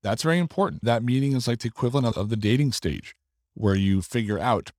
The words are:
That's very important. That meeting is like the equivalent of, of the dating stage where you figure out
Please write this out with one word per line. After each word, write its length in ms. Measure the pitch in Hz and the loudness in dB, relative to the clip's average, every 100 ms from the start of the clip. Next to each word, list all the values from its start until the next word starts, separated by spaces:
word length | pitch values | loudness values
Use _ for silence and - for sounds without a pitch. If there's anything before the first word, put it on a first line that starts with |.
That's 220 | 101 113 | -2 -2
very 160 | 156 170 | 0 0
important. 440 | 170 - 196 - | 0 0 -2 0
That 200 | 113 117 | 0 0
meeting 320 | 120 131 139 135 | 2 2 2 0
is 120 | 120 | 0
like 120 | 120 | -2
the 80 | 117 | -4
equivalent 400 | - 123 139 120 | -2 0 2 0
of, 100 | 104 | 0
of 120 | 104 | -2
the 60 | 113 | 0
dating 360 | 104 123 147 | 2 2 2
stage 420 | - 85 71 - - _ _ _ | 0 -4 -6 -10 -20 _ _ _
where 220 | - 110 98 | -2 2 2
you 260 | 98 95 | 2 2
figure 380 | 90 120 107 101 | 0 -4 -2 -2
out 320 | 113 107 - | 0 0 -2